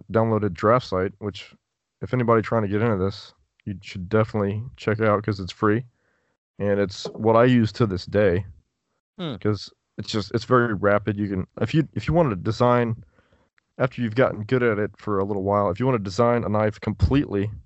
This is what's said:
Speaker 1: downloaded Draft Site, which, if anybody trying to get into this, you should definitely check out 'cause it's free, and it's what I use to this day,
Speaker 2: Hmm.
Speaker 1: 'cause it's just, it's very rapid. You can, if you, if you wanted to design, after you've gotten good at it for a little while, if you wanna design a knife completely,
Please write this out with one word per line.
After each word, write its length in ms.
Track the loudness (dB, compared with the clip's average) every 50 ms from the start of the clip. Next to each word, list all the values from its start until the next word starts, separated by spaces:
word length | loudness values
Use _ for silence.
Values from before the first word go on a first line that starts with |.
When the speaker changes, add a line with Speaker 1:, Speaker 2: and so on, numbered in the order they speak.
| -6 -2
Speaker 1:
downloaded 420 | 0 0 2 2 2 0 0 -2 -2
Draft 320 | 0 2 4 4 2 2
Site, 260 | -2 -4 -2 -2 -4 -6 -8
which, 360 | -10 -10 -10 -10 -14 -20 -20 _ _ _ _ _ _ _ _ _
if 120 | -8 -4 -2
anybody 280 | 0 2 2 2 2
trying 200 | 2 0 -2 -2
to 60 | 0 0
get 140 | -2 0
into 160 | 0 0 0 0
this, 320 | -2 -2 -4 -6 -14 -20 _ _ _ _ _ _ -12
you 100 | -12 -12 -10
should 260 | -12 -14 -12 -12 -6 0
definitely 540 | 2 2 2 2 0 -2 -2 -2 -2 -4 -8 -10 -14
check 240 | -6 -2 -2 0 2
out 240 | 2 2 2 2 2
'cause 160 | -2 -4 -4
it's 120 | -6 -10
free, 320 | -4 0 2 2 2 0 -2 -8 _ _ _ _ _ _ _ _ _ _ _ _ _ -6
and 220 | -2 0 0 0
it's 260 | 0 -2 -4 -8 -10 -10 -6
what 200 | -2 2 4 6
I 80 | 6 6
use 260 | 6 6 4 4 2 2
to 120 | 0 0
this 200 | 0 0 -4 -4
day, 400 | -2 0 2 2 4 2 0 -2 -6 -12 -20 _ _ _ _ _ _ _ _ _ _ _ -10
Speaker 2:
Hmm. 220 | -8 -8 -6 -4
Speaker 1:
'cause 300 | -2 -2 -2 -4 -6 -14 _ _ _ _ _ -14
it's 120 | -10 -6
just, 220 | -6 -6 -4 -4 -4
it's 100 | -6 0
very 280 | 2 2 2 2 2 -2
rapid. 440 | 0 2 2 2 2 0 -2 -4 -4
You 100 | -4 -4
can, 180 | -4 -4 -6 -8 _ -6
if 140 | -4 0 0
you, 140 | 0 0 -2 -4
if 140 | -6 -4 0
you 60 | 2
wanted 160 | 2 2 2
to 60 | 0
design, 680 | -2 -4 -4 0 2 4 4 4 4 2 0 -2 -6 -10 -16 _ _ _ _ _ _ _ _ _ _ _ _ _ -4
after 240 | -4 -4 -2 -4
you've 140 | -4 0 2
gotten 280 | 2 2 2 0 -4 -4
good 180 | -2 0 2
at 160 | 2 2 2 0
it 140 | -2 -4 -6 -8
for 200 | -6 -4 -2 -2
a 40 | -2
little 200 | -2 -4 -2 0
while, 260 | 0 2 2 2 0
if 100 | 0 0
you 60 | 0
wanna 120 | 0 0 0
design 440 | -2 -2 0 2 2 2 2 2 0
a 40 | -2
knife 300 | 0 0 0 0 -2 -4
completely, 680 | -6 -6 -2 0 0 2 2 2 0 0 -2 -2 -2 -4 -6 -12 -18